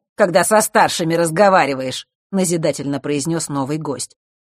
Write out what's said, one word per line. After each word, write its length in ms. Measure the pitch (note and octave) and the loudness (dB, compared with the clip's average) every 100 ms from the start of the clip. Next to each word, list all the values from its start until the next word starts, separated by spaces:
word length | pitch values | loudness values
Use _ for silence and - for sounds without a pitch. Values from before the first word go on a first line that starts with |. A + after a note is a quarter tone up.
| _ - | _ -2
когда 280 | G3+ F3 | 2 2
со 180 | E3+ G#3+ | 2 2
старшими 540 | G#3 A3 E3+ - E3 E3 | 2 2 2 0 -2 0
разговариваешь», 920 | E3+ D#3+ G#3 F#3+ C#3+ C3+ C3 B2+ - _ _ | 0 4 4 4 2 -2 -6 -8 -12 _ _
назидательно 680 | F#3+ F#3 E3+ D#3+ C#3 C#3+ C#3+ | -2 0 0 -2 -2 -4 -4
произнёс 500 | D3 D3 C#3+ E3 - | -4 -4 -2 -4 -4
новый 280 | C#3+ C3 D#3 | -6 -4 -6
гость. 380 | D3 B2 - _ _ _ | -6 -8 -10 _ _ _